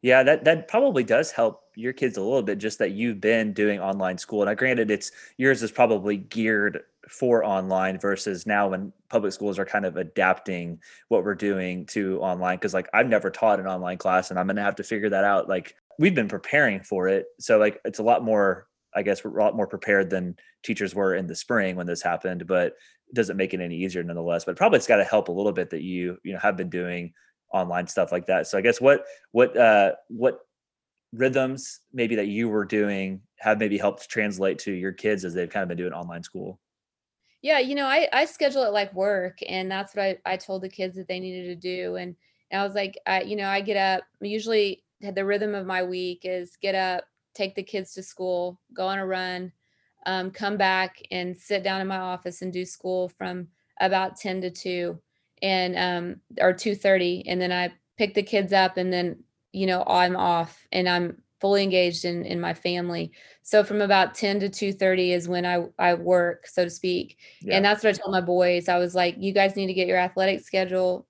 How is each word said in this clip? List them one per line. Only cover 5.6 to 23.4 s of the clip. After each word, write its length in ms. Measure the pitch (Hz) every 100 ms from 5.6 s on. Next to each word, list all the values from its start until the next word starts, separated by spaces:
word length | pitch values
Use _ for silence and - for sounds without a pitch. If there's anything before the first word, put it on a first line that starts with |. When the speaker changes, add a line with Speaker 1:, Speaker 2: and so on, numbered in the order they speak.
Speaker 1:
is 80 | 110
probably 440 | - 120 107 98 104
geared 680 | 95 113 110 110 104 - - _ -
for 360 | - 127 117
online 540 | 107 95 95 92 95 92
versus 480 | 101 98 - 92 107
now 220 | 104 101
when 240 | 92 98 - _
public 240 | 117 101
schools 260 | - 104 95
are 60 |
kind 200 | 95 104
of 120 | 98 80
adapting 840 | 85 - 92 95 - 90 85 85 - - _
what 160 | 110
we're 100 | 92
doing 520 | 95 101 95 92 90 87
to 340 | - 95 92
online. 380 | 92 90 90 92
'Cause, 160 | 104
like, 140 | 92 87
I've 140 | 107 127
never 220 | 110 98
taught 280 | - 113 101
an 80 | 95
online 320 | 92 90 90
class, 320 | 98 92 92
and 80 | 92
I'm 80 | 92
gonna 160 | 101
have 140 | 101 95
to 80 |
figure 240 | 101 110 104
that 140 | 98
out. 240 | 101 98 -
Like, 260 | 92 - - _ -
we've 160 | 165
been 140 | 160 104
preparing 540 | 101 - - 135 98
for 260 | 95 98 92
it. 180 | 98 - _
So, 180 | - 113
like, 220 | 107 -
it's 140 | - 104
a 40 |
lot 200 | 110 104
more, 460 | 117 107 98 90 - _ _
I 80 | -
guess, 220 | 101 98
we're 120 | 107 82
a 40 |
lot 140 | 104 110
more 100 | 98
prepared 440 | 98 - 101 92
than 260 | 95 90 90 _ _
teachers 320 | - 110 98
were 200 | 90 95
in 120 | 92 90
the 80 |
spring 400 | 82 - 120 98
when 120 | 92 87
this 160 | 85
happened, 440 | 87 85 95 90 85
but 300 | 90 87 - - _ _
it 60 |
doesn't 220 | 117 101
make 160 | 98